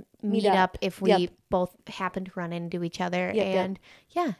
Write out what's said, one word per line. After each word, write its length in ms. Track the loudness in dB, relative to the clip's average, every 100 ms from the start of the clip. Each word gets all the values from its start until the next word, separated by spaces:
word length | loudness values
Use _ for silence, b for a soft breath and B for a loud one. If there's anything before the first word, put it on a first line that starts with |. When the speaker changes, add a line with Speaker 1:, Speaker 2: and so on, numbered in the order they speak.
| -14 _
Speaker 1:
Meet 220 | -2 2
Speaker 2:
meet 20 | 4
Speaker 1:
up. 100 | 4
Speaker 2:
up 220 | 2 0
if 220 | -6 0
we 80 | 4
Speaker 1:
Yep. 200 | 4 2 -6 -2
Speaker 2:
both 260 | 0 -2 _ -16
happened 380 | -8 -6 -6 -8
to 60 |
run 200 | -8 -6
into 280 | -6 -6 -4
each 200 | -4 -4
other. 240 | -2 -2 0
Speaker 1:
Yep, 0 | 0 0
yep. 180 | 0 0
Speaker 2:
And 120 | -6 b b b
yeah, 240 | -4 -2